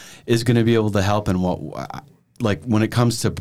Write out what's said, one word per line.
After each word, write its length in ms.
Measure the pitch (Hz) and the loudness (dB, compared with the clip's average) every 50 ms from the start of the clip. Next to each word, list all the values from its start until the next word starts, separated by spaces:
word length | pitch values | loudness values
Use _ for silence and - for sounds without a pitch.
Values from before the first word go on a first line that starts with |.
| - - - - - | -16 -20 -20 -10 -2
is 180 | - 117 113 113 | 0 0 0 2
gonna 200 | 120 120 117 117 | 2 4 4 4
be 100 | 113 117 | 4 4
able 160 | 113 107 107 | 2 2 2
to 100 | 101 104 | 0 0
help 260 | 92 101 104 104 104 - | 2 2 0 0 0 0
in 140 | 92 92 | 0 0
what, 180 | 92 90 87 - - 76 - - - - - - - - _ _ _ _ _ - | 0 -2 -2 -4 -6 -10 -10 -12 -12 -12 -12 -16 -16 -18 _ _ _ _ _ -4
like, 240 | 120 107 98 - - | -2 -2 -2 -2 -2
when 180 | - 107 107 | 0 0 2
it 80 | 110 107 | 2 2
comes 300 | - 120 120 120 113 - | 2 2 2 2 0 -2
to 80 | - 104 - - | -4 -4 -4 -4